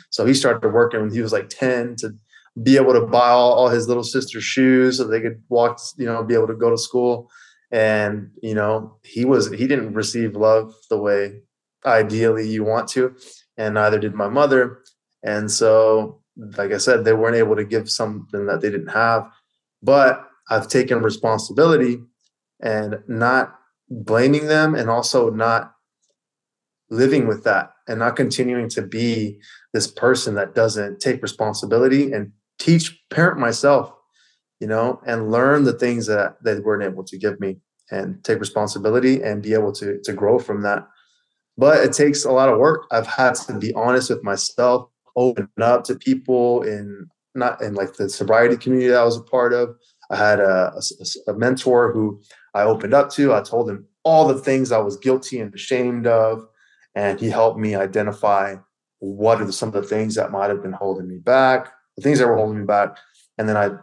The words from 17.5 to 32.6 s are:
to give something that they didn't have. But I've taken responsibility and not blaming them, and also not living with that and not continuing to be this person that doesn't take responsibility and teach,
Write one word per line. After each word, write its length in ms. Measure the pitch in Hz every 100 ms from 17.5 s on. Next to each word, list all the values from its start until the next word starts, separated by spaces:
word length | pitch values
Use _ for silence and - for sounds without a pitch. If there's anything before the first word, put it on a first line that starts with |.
| 107
to 80 |
give 260 | 104 110 110
something 560 | - 110 107 - 101 101
that 140 | 92
they 100 | 104
didn't 180 | 101 82
have. 400 | 110 117 113 - _ _ _ _ _
But 440 | 107 139 131 131 - _ -
I've 200 | 110 104
taken 340 | 131 123 120
responsibility 960 | 110 107 117 110 - 107 160 151 123 120 - _ _ _ _ _
and 400 | 117 107 107 104 -
not 460 | 113 120 131 - - _ _ _
blaming 560 | 120 110 113 131 147 151
them, 280 | 156 156
and 140 | 156 113
also 400 | 117 117 131 117
not 420 | 107 113 113 - _ _ _ _ _ _ _ _ _ _ _ _
living 360 | 113 135 143 113
with 180 | 101
that 280 | 113 98 - _ -
and 100 | 113
not 160 | 117 117
continuing 520 | 123 127 123 123 117
to 140 | 117
be 560 | 98 113 120 113 107 98 - - _
this 140 | 110 -
person 480 | - 120 127 -
that 200 | 101 95
doesn't 460 | 117 113 107 101 98
take 220 | 131 123
responsibility 920 | 104 - 110 104 104 113 131 135 139
and 200 | 110 101 _ _
teach, 420 | -